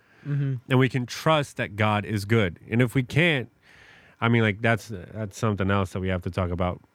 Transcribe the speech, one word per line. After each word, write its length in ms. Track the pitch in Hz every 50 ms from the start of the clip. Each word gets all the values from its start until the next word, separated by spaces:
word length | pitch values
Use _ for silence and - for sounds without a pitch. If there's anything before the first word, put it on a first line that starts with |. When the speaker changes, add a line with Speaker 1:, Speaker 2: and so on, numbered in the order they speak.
| _ _ _ _ -
Speaker 1:
Mm-hmm. 280 | 143 143 139 143 135 131 120 - -
Speaker 2:
And 80 | 131
we 120 | 127 131 120
can 180 | - 131 123
trust 500 | 113 - - - 160 156 151 139 - -
that 180 | - 120 80 101
God 300 | 101 107 107 107 104 98
is 180 | - 113 104 95
good. 360 | 101 113 117 104 87 80 - - -
And 140 | 110 120 127
if 100 | 113 -
we 80 | 135
can't, 480 | 127 - - 139 175 175 156 131 110 - _ _ _ _ - - - - - - - - _ -
I 80 | 117 117
mean, 140 | 117 117 113
like, 180 | 107 98 104
that's, 280 | 117 113 117 110 - -
that's 500 | 113 90 - - - - 110 95 - -
something 320 | - 110 104 95 98 95
else 220 | 101 101 95 - -
that 60 | 98
we 80 | 92 95
have 120 | 92 90
to 80 | - 95
talk 220 | 87 98 92 85
about. 280 | 87 82 92 90 87 - _ _